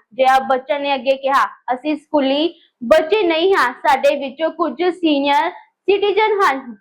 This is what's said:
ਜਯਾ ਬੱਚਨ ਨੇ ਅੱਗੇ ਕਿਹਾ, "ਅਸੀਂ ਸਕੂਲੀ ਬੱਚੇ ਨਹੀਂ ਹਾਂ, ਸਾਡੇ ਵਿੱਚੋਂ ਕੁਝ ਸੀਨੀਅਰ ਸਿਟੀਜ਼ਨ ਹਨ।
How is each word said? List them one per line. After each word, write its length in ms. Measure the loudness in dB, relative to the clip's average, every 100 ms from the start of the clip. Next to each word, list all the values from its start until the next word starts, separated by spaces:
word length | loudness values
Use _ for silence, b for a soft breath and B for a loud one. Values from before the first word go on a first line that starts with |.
| _
ਜਯਾ 240 | 0 2 2
ਬੱਚਨ 440 | 2 -2 -2 -4
ਨੇ 120 | -2
ਅੱਗੇ 220 | -2 -2 -2
ਕਿਹਾ, 280 | 0 0 -2 -4 -8
"ਅਸੀਂ 220 | -6 -4 -6
ਸਕੂਲੀ 580 | -4 -2 0 0 -2 -6 b -8
ਬੱਚੇ 380 | 0 2 2 0
ਨਹੀਂ 320 | 0 0 2
ਹਾਂ, 180 | 2 0
ਸਾਡੇ 440 | -2 0 2 2 0
ਵਿੱਚੋਂ 340 | -4 -6 -6
ਕੁਝ 320 | -4 -4 -2
ਸੀਨੀਅਰ 680 | -2 0 0 0 2 0 -2
ਸਿਟੀਜ਼ਨ 920 | -6 -18 _ -2 0 0 0 0 2
ਹਨ। 340 | 0 -2 -8 0